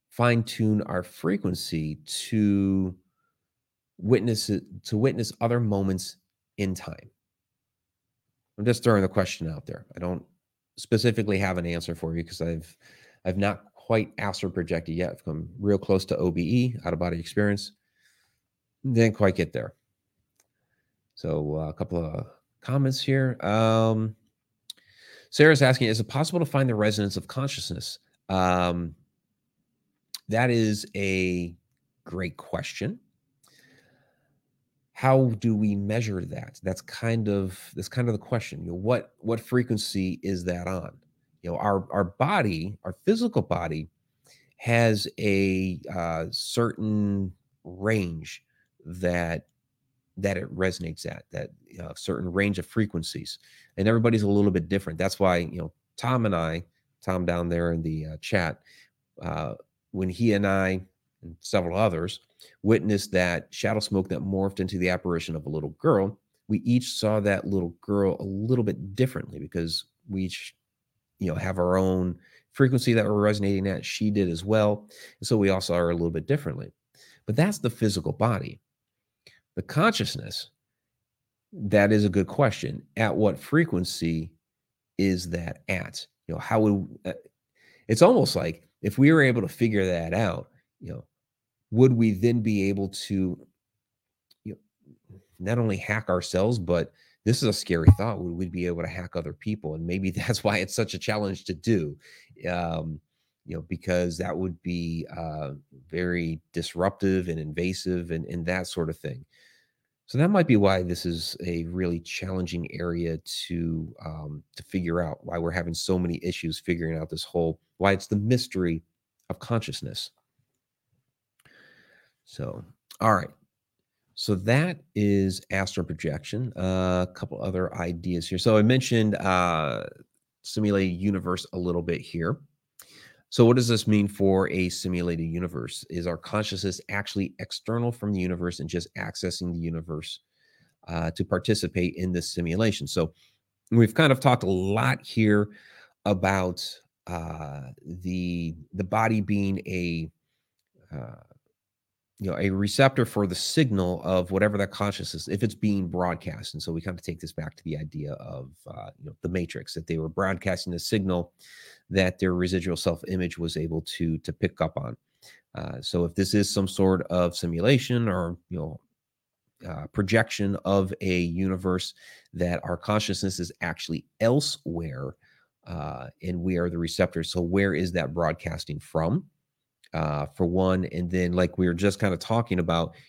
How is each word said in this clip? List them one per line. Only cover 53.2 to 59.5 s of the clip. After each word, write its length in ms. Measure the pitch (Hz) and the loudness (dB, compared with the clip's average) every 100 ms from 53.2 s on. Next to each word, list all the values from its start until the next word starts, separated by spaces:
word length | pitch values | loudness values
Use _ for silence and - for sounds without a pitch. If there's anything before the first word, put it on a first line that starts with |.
| - - _ - _ - | -10 -14 _ -20 _ 0
and 100 | 101 | 2
everybody's 340 | 113 117 113 | 4 4 4
a 80 | 101 | 4
little 220 | 101 104 | 6 6
bit 180 | 90 82 | 4 0
different. 300 | 95 - 82 | -2 -2 -2
That's 200 | 95 - | -2 2
why, 180 | 95 87 | 4 4
you 200 | 82 87 | 0 -6
know, 160 | 78 _ _ - | -10 _ _ -6
Tom 300 | 123 127 110 | 0 2 2
and 80 | 87 | 2
I, 280 | 80 82 - _ _ _ | 0 -4 -8 _ _ _
Tom 240 | - 92 87 | -4 -2 0
down 240 | 87 87 | 0 0
there 240 | 85 85 | 0 0
in 80 | 82 | 0
the, 240 | 80 80 78 | -2 -4 -6
uh, 120 | 78 | -10
chat, 440 | - 104 82 - _ - _ _ _ - | -2 0 0 -4 _ -20 _ _ _ -10
uh, 340 | 82 78 73 | -6 -4 -6